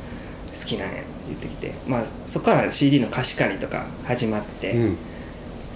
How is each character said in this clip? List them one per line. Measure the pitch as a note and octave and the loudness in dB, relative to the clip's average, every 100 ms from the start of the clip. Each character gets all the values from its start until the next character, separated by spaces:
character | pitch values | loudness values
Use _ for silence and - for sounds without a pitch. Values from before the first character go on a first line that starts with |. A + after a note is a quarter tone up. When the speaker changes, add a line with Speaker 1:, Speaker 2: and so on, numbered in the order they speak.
| - - - - - - - | -10 -10 -10 -12 -6 -4 -2
Speaker 1:
き | G#2 | -2
な | F#2+ | -4
ん | |
や」 | F2+ - - - | -6 -8 -10 -8
言 | - | -8
っ | |
て | - | -8
き | - | -8
て、 | - - - | -8 -8 -2
ま | B2 | 0
あ、 | A2 - - | -2 -4 -2
そ | - | 0
っ | |
か | - F3 | 6 6
ら | G#2 | 6
シ | - C#3+ | 6 6
ー | |
デ | C#3 | 6
ィ | |
ー | |
の | A2+ | 6
貸 | - C3 | 2 2
し | - | 4
借 | B2 | 2
り | A#2 | 0
と | A2 | -4
か | - - - - | -4 -6 -8 -2
始 | B2 A2+ | 0 2
ま | G#2+ | 0
っ | |
て、 | G#2 - F#2+ | -2 -6 0
Speaker 2:
う | A#2 A2+ | 4 4
ん。 | F2 - - - - - - - | 2 -4 -12 -12 -12 -12 -10 -10